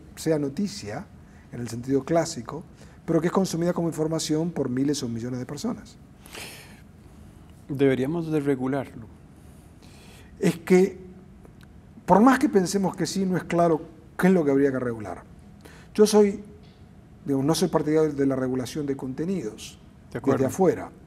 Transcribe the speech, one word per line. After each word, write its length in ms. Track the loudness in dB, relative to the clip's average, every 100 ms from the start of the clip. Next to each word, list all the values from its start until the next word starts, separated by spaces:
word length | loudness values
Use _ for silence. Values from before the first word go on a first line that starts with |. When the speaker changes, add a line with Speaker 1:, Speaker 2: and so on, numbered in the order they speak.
| -14
Speaker 1:
sea 240 | -8 -2 -2
noticia, 680 | -2 -4 -6 -6 -10 -10 -12 -20 -20 -20 -16
en 100 | -12
el 80 | -10
sentido 360 | -8 -2 -2
clásico, 580 | 2 0 0 -6 -12 -14 -14 -20 -20 -14 -2
pero 140 | 0
que 80 | 2
es 40 |
consumida 420 | 0 0 0 -2
como 140 | -2 -4
información 600 | -2 -4 -2 -2 -2 -2
por 200 | -4 -4
miles 320 | -2 -2 -2
o 60 | -4
millones 300 | -6 -8 -8
de 60 |
personas. 520 | -10 -8 -8 -8 -12 -20 -20 -20 -20 -16 -16 -18 -20 -20 -20 -20 -20 -20 -20 -20 -20 -20 -12
Speaker 2:
Deberíamos 600 | 2 2 4 0 -4 -2
de 100 | -2
regularlo. 680 | 0 0 -2 -4 -6 -12 -18 -20 -20 -20 -20 -20 -20 -20 -20 -20 -20 -20 -20 -2
Speaker 1:
Es 180 | 0 0
que, 400 | 4 4 4 0 -16 -20 -20 -20 -20 -20 -20 -20 -20 -14 4
por 140 | 8
más 180 | 8 6
que 100 | 4
pensemos 480 | 2 2 0 -2 -2
que 100 | -4
sí, 180 | -2
no 120 | -2 -2
es 80 |
claro 380 | 0 2 4 2 -2 -18 -16 0
qué 80 | 4
es 40 |
lo 120 | 4
que 60 | 4
habría 200 | 4 4
que 60 | 0
regular. 440 | -4 -6 -10 -12 -16 -20 -20 -20 -20 -20 -8
Yo 120 | 4 6
soy, 340 | 8 4 2 -10 -20 -20 -20 -20 -20 -20 -14 -4
digamos, 180 | -2
no 100 | 2
soy 140 | 2 2
partidario 440 | 0 0 2 2
de 140 | 0 0
la 100 | 0
regulación 500 | -2 -4 -6 -8 -6
de 100 | -6
contenidos 840 | -8 -6 -4 -4 -6 -10 -16 -20 -20 -20 -14
Speaker 2:
De 60 | -4
acuerdo. 200 | 0 2
Speaker 1:
desde 80 | 0
afuera. 420 | 2 2 2 -6 -16